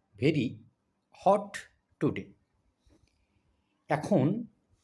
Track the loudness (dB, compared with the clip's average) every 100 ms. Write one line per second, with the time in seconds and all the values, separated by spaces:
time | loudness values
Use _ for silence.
0 | _ -2 0 0 -2 -8 -18 _ _ _
1 | _ -2 2 2 0 -14 -16 _ _ _
2 | -4 -4 -10 -20 _ _ _ _ _ _
3 | _ _ _ _ _ _ _ _ -4 -4
4 | 2 2 2 0 -6 _ _ _